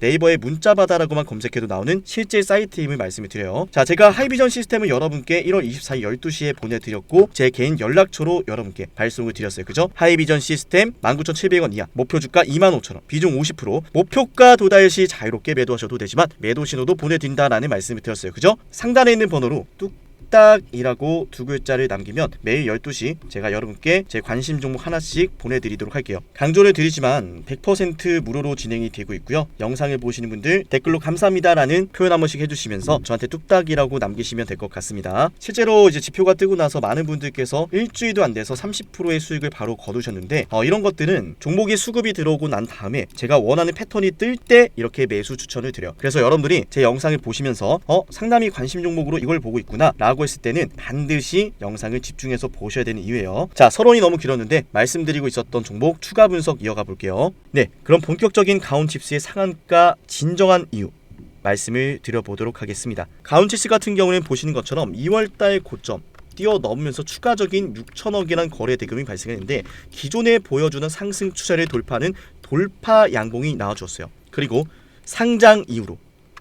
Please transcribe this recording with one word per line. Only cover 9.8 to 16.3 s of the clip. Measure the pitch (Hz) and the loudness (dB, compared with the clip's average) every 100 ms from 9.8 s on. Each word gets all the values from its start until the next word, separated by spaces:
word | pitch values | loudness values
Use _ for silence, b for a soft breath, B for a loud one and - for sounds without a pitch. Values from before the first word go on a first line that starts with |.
| 180 | -4
하이비전 | - 170 170 156 151 | 2 2 4 2 0
시스템 | - 151 - 180 220 - | -2 -6 0 2 2 0
만 | 110 143 | -2 -2
구천칠백 | 156 156 190 180 | -4 -4 0 2
원 | 147 | 0
이하, | 104 95 | -4 -6
목표 | 123 127 156 | -4 -2 -2
주가 | 135 175 | 0 2
이만 | 131 147 190 | 2 4 4
오천 | 143 - 123 | 4 -2 -14
원, | - | -8
비중 | 156 175 135 | -2 0 0
오십 | 151 160 | -4 -6
프로, | - 143 156 | -4 -4 -2
목표가 | 156 190 269 254 - 247 240 | 0 2 2 2 8 8 10
도달시 | 196 196 190 190 185 | 8 8 6 6 0
자유롭게 | - 110 110 151 | -2 -6 -6 -4
매도하셔도 | 147 123 117 110 120 | -2 -2 -2 -6 -8
되지만 | 101 127 165 | -2 0 0